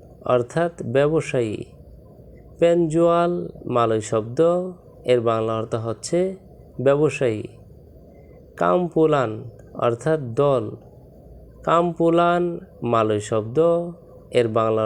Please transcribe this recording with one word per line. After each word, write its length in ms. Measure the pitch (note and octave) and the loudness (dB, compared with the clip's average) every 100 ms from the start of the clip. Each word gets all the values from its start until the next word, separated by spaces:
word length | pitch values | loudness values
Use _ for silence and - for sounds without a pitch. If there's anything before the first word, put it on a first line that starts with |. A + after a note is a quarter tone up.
| - - - | -20 -10 0
অর্থাৎ 380 | B2 A#2+ E3 E3+ E3+ A#2 | 0 0 -2 -4 -4 -4
ব্যবসায়ী। 640 | B2+ D3 D#3+ D3+ C3+ A2+ G2+ - - - - - - - - - - | 0 2 0 -2 -2 -2 -4 -12 -18 -20 -20 -20 -20 -20 -20 -14 0
পেনজুয়াল 760 | E3+ E3+ E3 D#3+ E3+ E3+ F3 F3 E3+ - - | 2 4 2 2 2 4 2 -2 -8 -10 -4
মালয় 300 | A#2+ A#2 A2 G#2+ | 0 2 0 0
শব্দ, 300 | A2+ A2 B2 E3 F3 F#3 F3+ - - | -2 -2 0 2 2 -4 -10 -20 -8
এর 160 | - B2 A#2 | 0 2 2
বাংলা 240 | A2+ A2 A2 | 0 0 -4
অর্থ 140 | A2 A#2 A2+ | -4 -4 -6
হচ্ছে 320 | A2 - E3+ F#3 F#3 - - - - | -8 -4 -2 -2 -6 -18 -20 -16 -2
ব্যবসায়ী। 640 | B2+ C#3+ D3+ - B2+ G#2+ - - - - - - - - - - - - | 0 2 2 0 -2 -2 -8 -16 -20 -20 -20 -20 -20 -20 -20 -20 -14 -2
কামপুলান 720 | E3+ F3+ F3 E3+ D#3 D3 A#2 G#2+ A#2+ - - - A#2+ | 0 0 0 2 2 2 -2 -6 -12 -18 -16 -4 -2
অর্থাৎ 340 | A#2 D#3 D#3+ B2 A2+ | -2 -2 -2 -2 0
দল। 240 | C#3+ C3 G#2 G#2+ - - - - - - - - | 0 0 -2 -10 -18 -20 -20 -20 -20 -20 -20 -8
কামপুলান 760 | - E3 F3 E3+ E3+ E3+ F3 F3 F3 E3+ - - A#2+ | 0 2 2 0 2 4 2 2 -2 -6 -12 -10 0
মালয় 300 | A#2 A2 G#2+ G2+ | 2 2 0 -2
শব্দ, 280 | A2+ A2 C3 E3+ E3+ E3+ E3+ - - - | -4 -2 0 2 2 -4 -10 -18 -20 -4
এর 160 | B2 A#2 | 0 2
বাংলা 320 | A2 A2+ A2 | 2 2 0